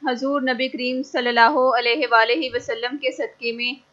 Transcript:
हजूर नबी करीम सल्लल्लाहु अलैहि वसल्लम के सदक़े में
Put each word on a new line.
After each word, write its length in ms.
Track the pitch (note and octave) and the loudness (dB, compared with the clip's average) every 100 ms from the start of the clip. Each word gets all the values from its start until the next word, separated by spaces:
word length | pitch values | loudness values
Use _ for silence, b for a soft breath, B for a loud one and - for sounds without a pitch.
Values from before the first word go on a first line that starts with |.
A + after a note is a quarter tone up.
हजूर 420 | C#4+ B3 C4+ C#4+ | -4 -2 -2 0
नबी 240 | C4 B3 C4 | 0 0 -2
करीम 360 | B3+ B3 B3+ | -2 -4 -4
सल्लल्लाहु 680 | C#4 C#4 A#3+ A#3+ A#3 B3 C4 | -4 -2 0 4 4 6 2
अलैहि 800 | B3 A#3+ A3+ A#3+ A#3 A3+ C4 C4 | 2 2 0 2 4 4 2 -2
वसल्लम 480 | A#3+ - A3+ A#3+ C#4+ | -6 -6 -6 -6 -4
के 140 | C4 | -6
सदक़े 400 | B3+ A3+ - A#3 | -4 -6 -6 -8
में 300 | A#3 B3 C4+ _ | -6 -6 -8 _